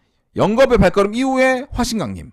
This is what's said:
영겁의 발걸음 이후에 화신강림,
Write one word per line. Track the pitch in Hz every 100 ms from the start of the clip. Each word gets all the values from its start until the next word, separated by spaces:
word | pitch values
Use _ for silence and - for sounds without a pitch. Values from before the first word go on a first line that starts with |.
| _ _ _ -
영겁의 | 160 226 262 233
발걸음 | 190 196 202
이후에 | 226 269 262 262 254 285
화신강림, | - 233 220 123 - 135